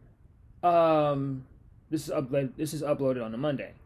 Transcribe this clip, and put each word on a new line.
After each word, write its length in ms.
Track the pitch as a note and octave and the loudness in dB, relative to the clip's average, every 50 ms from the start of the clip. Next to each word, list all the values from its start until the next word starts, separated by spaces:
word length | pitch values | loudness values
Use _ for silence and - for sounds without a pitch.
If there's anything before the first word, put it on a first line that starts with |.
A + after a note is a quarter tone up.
| - - _ _ _ - _ _ - - - - - | -20 -20 _ _ _ -20 _ _ -20 -20 -6 0 2
um, 800 | F3 E3+ E3+ E3 D#3+ D#3+ D3+ D3+ D3 C#3+ C#3 C#3 C#3 C3+ C3 C3 - - - - - - - _ - | 4 6 6 6 6 4 4 4 2 2 0 -2 -4 -6 -8 -10 -16 -20 -20 -20 -20 -20 -20 _ -6
this 180 | D#3 D#3 C#3+ | -6 -6 -4
is 60 | D3 - | -4 -4
upload-, 420 | D#3 C3+ A#2+ C#3 C#3 C#3 B2 - | -4 -2 -2 -2 -2 -2 -2 -4
this 180 | - D#3 D3 D#3 | -6 -6 -6 -6
is 80 | C#3+ | -4
uploaded 400 | D3+ C#3+ C#3+ C3 C#3 C3 C3 B2+ | -2 -2 0 0 0 0 0 -2
on 120 | A2+ A2 A2+ | -4 -6 -6
a 40 | |
Monday. 360 | A#2 C#3+ D3+ C#3 A#2 G2 F2+ - - - | -4 -4 -2 -4 -4 -6 -10 -14 -20 -20